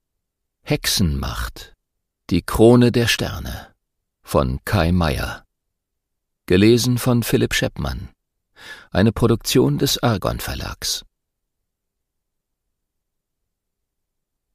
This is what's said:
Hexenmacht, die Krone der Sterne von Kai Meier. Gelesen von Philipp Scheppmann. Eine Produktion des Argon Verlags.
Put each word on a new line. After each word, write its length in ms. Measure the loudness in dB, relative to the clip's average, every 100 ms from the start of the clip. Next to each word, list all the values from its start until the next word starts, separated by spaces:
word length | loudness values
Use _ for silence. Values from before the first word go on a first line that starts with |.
| _ _ _ _ _ _
Hexenmacht, 1120 | -6 -4 -2 -2 -2 -2 -6 -8 -12 -14 -20 _ _ _ _ _ -2
die 140 | -2
Krone 500 | 0 4 6 8 4
der 160 | 2 0
Sterne 640 | -2 -4 -8 -10 -12 -16 _ _ _ _ _
von 380 | -2 0 0 -4 -2
Kai 260 | 0 2
Meier. 540 | 2 0 -2 -6 -10 _ _ _ _ _ _ _ _ _ _
Gelesen 540 | 0 4 4 4 2 -2
von 240 | 0 0
Philipp 320 | 0 -2 0
Scheppmann. 560 | -2 -4 -6 -8 -8 -12 _ _ _ _ _ -20 -20 -6
Eine 220 | 0 2
Produktion 680 | 2 2 0 2 2 2 2
des 240 | -2 0
Argon 360 | -2 0 -4 -6
Verlags. 680 | -8 -10 -12 -10 -8 -10 -12 _ _ _ _ _ _ _ _ _ _ _ _ _ _ _ _ _ _ _ _ _ _ _ _ _ _ _ _ _ _ _ _ _ _